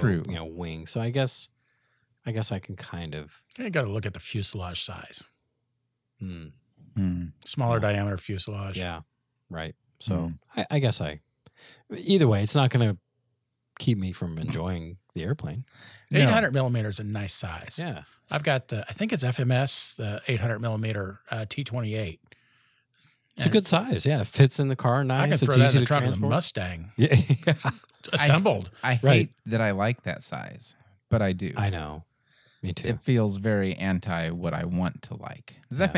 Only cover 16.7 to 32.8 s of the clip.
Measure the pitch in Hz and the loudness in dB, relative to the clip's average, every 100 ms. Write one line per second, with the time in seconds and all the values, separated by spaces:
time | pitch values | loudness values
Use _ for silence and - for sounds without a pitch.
16.7 | 120 107 104 104 104 98 - 90 82 85 | 0 -2 -4 -6 -4 -4 -6 -8 -10 -10
17.7 | - 170 101 76 _ _ 151 151 131 - | -10 -8 -10 -14 _ _ -2 2 0 0
18.7 | 110 - - 220 208 127 123 127 127 135 | -6 -6 -6 -2 0 0 0 2 2 2
19.7 | - - - 110 101 - 120 113 110 117 | -2 -4 -6 -6 -6 -2 -2 0 -2 -2
20.7 | 110 110 104 95 98 - 113 104 - 135 | -2 -2 -4 -6 -10 -8 -6 -6 -6 -6
21.7 | 120 113 110 101 80 _ - _ _ _ | -4 -4 -4 -6 -8 _ -20 _ _ _
22.7 | _ _ _ _ _ _ - 131 220 190 | _ _ _ _ _ _ -2 2 4 4
23.7 | 165 240 98 135 147 - - 135 - 139 | 2 2 0 2 0 0 6 6 6 -2
24.7 | 131 - 127 135 131 143 156 135 131 123 | 0 2 2 2 0 2 2 4 6 8
25.7 | 131 120 147 123 95 104 131 - - 92 | 6 4 2 2 0 2 0 0 -4 -6
26.7 | 87 85 - 113 123 - 135 - 156 135 | -8 -10 2 6 6 6 2 2 0 -2
27.7 | - - _ - 131 147 147 196 110 95 | -8 -14 _ -2 2 6 6 6 2 -2
28.7 | - 123 123 131 160 - - - 113 110 | -4 0 4 6 6 4 -4 -4 0 0
29.7 | 95 107 120 - 82 - 65 50 - - | 2 0 0 -6 -8 -8 -12 -12 -14 -18
30.7 | - _ _ _ 117 101 90 92 - 101 | -20 _ _ _ 2 2 0 -4 -2 -2
31.7 | 90 76 78 - _ _ _ _ _ 92 | -2 -6 -10 -14 _ _ _ _ _ -8
32.7 | - | -6